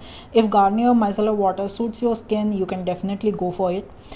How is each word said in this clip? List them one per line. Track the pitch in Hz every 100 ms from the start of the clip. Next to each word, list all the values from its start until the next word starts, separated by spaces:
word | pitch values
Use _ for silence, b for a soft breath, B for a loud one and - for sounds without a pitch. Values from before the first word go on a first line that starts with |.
| B B B
If | 226 220
Garnier | 202 196 214 240
Micellar | 240 208 202 214 214
Water | 196 185 202
suits | - 233 220
your | 240 226
skin, | - 214 208
you | 202 185
can | 185 180
definitely | 180 190 202 214
go | 180 180
for | 175 190
it. | 185 - - B